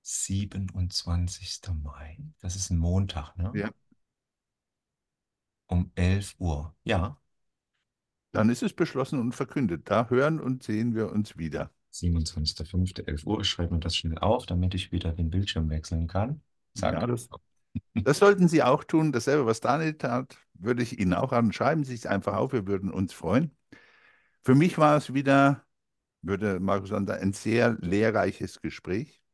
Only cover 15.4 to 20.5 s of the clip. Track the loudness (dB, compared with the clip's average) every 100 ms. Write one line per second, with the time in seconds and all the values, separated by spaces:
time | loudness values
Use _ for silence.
15.4 | -2 -2 -2 -2 -4 -4 -2 -2 -2 -6
16.4 | _ _ _ -4 -2 0 -2 -4 -6 -20
17.4 | _ _ _ -12 _ -2 2 6 6 8
18.4 | 6 6 4 2 2 2 2 0 2 2
19.4 | 2 2 2 0 0 -4 -4 -4 -6 -16
20.4 | _